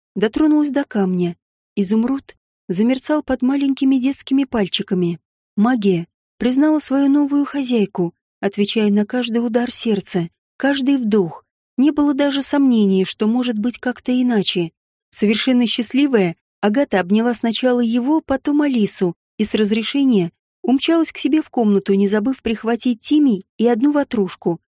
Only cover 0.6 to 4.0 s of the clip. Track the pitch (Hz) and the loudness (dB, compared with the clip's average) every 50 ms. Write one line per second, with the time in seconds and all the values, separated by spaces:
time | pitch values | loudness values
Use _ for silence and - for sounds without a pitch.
0.6 | 294 294 254 285 285 - - 208 196 185 185 180 180 175 175 - _ _ _ _ | 2 0 -2 -2 -4 -2 -2 -2 -2 0 0 0 -2 -2 -4 -8 _ _ _ _
1.6 | _ _ _ - 202 180 214 220 226 240 269 277 - - - _ _ _ _ _ | _ _ _ -4 -2 0 0 0 0 0 -2 -4 -8 -12 -20 _ _ _ _ _
2.6 | _ - 185 170 220 240 262 262 - - 302 302 285 - 262 254 - 247 277 285 | _ -6 -2 0 0 0 0 -2 -2 -2 -4 -2 -2 -4 -4 -2 -2 -2 0 0
3.6 | 285 277 269 - 277 269 269 262 | 0 -2 -2 0 0 2 2 2